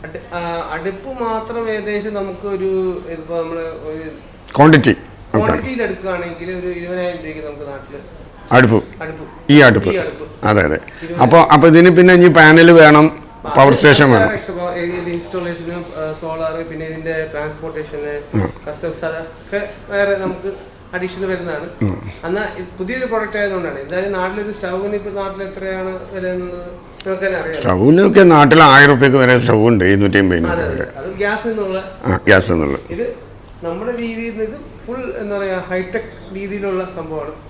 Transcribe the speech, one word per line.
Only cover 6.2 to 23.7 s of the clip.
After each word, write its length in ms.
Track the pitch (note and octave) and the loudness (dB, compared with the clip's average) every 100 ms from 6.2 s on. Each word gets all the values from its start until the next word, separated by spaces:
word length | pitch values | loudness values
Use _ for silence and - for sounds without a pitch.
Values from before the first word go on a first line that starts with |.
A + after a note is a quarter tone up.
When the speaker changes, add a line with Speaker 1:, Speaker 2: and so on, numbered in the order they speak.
| E3+ E3 F3 F#3 | -10 -12 -12 -10
Speaker 1:
ഒരു 100 | F3+ F3 | -10 -10
ഇരുപതിനായിരം 400 | F3 F#3 F3+ E3 | -10 -8 -8 -8
രൂപയ്ക്ക് 180 | D#3 D#3 D3+ | -14 -14 -14
നമുക്ക് 180 | D3 C#3+ | -14 -14
നാട്ടില് 280 | C#3 - C#3+ - - - - - | -16 -16 -20 -20 -20 -20 -20 0
Speaker 2:
അടുപ്പ്. 220 | B2+ B2 A2 - - | 4 4 2 -2 -14
Speaker 1:
അടുപ്പ്. 220 | D#3 - - - - | -16 -14 -18 -14 4
Speaker 2:
ഈ 40 | D3 C3 | 8 8
അടുപ്പ്. 220 | G#2+ G2 | 6 0
Speaker 1:
ഈ 20 | F#2 | -4
അടുപ്പ്. 220 | - - - - G#2+ | -6 -12 -18 -6 0
Speaker 2:
അതെ, 120 | G#2 D#2 | 0 0
അതെ. 100 | D2 | -2
Speaker 1:
ഇരുപതിനായിരം. 420 | - - D#3+ E3+ | -8 -18 -12 0
Speaker 2:
അപ്പൊ, 140 | B2 E3 - | 6 6 6
അപ്പൊ 100 | D3 E3 | 6 8
ഇതിന് 180 | D#3+ F3+ E3+ | 8 6 6
പിന്നെ 160 | F3+ F3+ | 6 8
ഇനി 100 | F3 D#3+ | 8 8
പാനൽ 320 | D#3 D#3+ E3+ E3+ | 8 8 8 10
വേണം, 260 | D3+ D3+ D#3 D3+ - - | 10 8 4 0 -18 -16
Speaker 1:
ആ, 60 | D3+ C#3 | -2 4
Speaker 2:
പവർ 140 | C#3 | 6
Speaker 1:
അത് 40 | C3 | 6
Speaker 2:
സ്റ്റേഷൻ 280 | D3+ C#3 C#3 | 6 6 6
വേണം. 180 | A2+ G#2+ - | 4 2 -2
Speaker 1:
എക്സ്ട്രാ 180 | - F3 | -8 -8
പവർ, 120 | F3+ F3 | -8 -6
ഈ 60 | F3 F3+ | -6 -6
ഇത് 80 | E3+ | -8
ഇൻസ്റ്റാളേഷന്, 600 | E3+ E3+ F#3 F3 E3 E3 F3 E3 D#3 | -8 -8 -8 -8 -10 -10 -12 -12 -10
ആ, 60 | D#3 D#3 | -10 -8
സോളാർ, 340 | D#3+ D#3+ D#3+ E3 E3 | -10 -6 -6 -8 -10
പിന്നെ 140 | D#3 D#3+ | -12 -12
ഇതിന്റെ 240 | D#3+ D#3+ D#3+ D#3 | -10 -8 -8 -8
ട്രാൻസ്പോർട്ടേഷന്, 840 | D3+ D3+ D3+ D#3+ D#3 D3+ D3 D3 D3 C#3+ A2 | -8 -10 -10 -12 -12 -10 -10 -10 -10 -6 -4
Speaker 2:
ഉം. 100 | F#2+ - - | -4 -8 -16
Speaker 1:
കസ്റ്റംസ്, 360 | D3+ E3 D#3 E3 | -12 -12 -10 -10
അതൊക്കെ 520 | D#3+ D#3+ - - G3+ G3+ - - | -10 -14 -20 -10 -10 -10 -14 -8
വേറെ 240 | G3+ G3+ F#3+ | -4 -2 -2
നമുക്ക് 280 | F#3+ F3 G3 F#3+ - - - F3+ | -6 -8 -12 -12 -18 -20 -14 -10
അഡീഷണൽ 280 | F#3 F#3+ F#3+ | -10 -10 -8
വരുന്നതാണ്. 360 | F3+ F3 D3+ E3+ - G#2 | -8 -8 -10 -12 -6 -6
Speaker 2:
ഉം. 80 | F2+ G#2 - E3 | -6 -12 -14 -8
Speaker 1:
എന്നാ 140 | G3 G#3+ - | -8 -8 -12
ഇത് 120 | F3+ - | -16 -14
പുതിയൊരു 300 | F#3 B3+ B3 | -10 -8 -6
പ്രോഡക്റ്റ് 280 | A3 G#3 G#3 | -6 -6 -6
ആയതുകൊണ്ടാണ്. 380 | G3+ F#3 E3 | -4 -6 -8